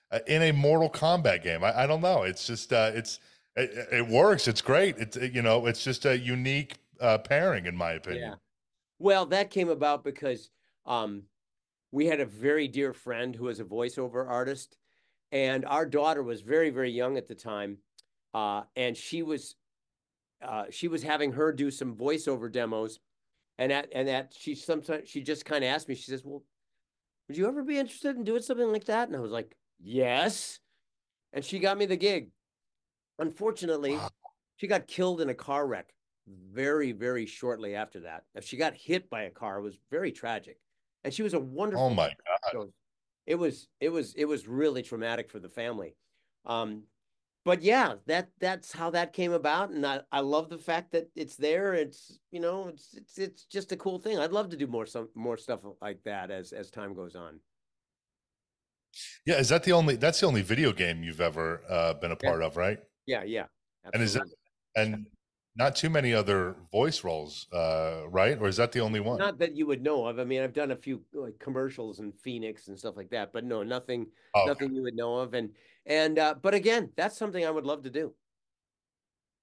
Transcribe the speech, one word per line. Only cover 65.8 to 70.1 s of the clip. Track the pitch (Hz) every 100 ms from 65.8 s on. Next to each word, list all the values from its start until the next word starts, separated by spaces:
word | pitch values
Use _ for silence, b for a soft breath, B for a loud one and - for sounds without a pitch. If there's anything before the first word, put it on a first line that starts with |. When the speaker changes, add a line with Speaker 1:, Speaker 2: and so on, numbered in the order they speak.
| 160
Speaker 1:
many | 160 127
other | 110 101 98 90 95 -
voice | 104 156 -
roles, | 90 80 76 - -
uh, | 87 82 80 80 80 78
right? | 92 107 139
Or | 101
is | 95
that | 120
the | 123
only | 110 107
one? | 107 123
Speaker 2:
Not | 202 139
that | 170 147
you | 151
would | 131
know | 143 143
of. | 117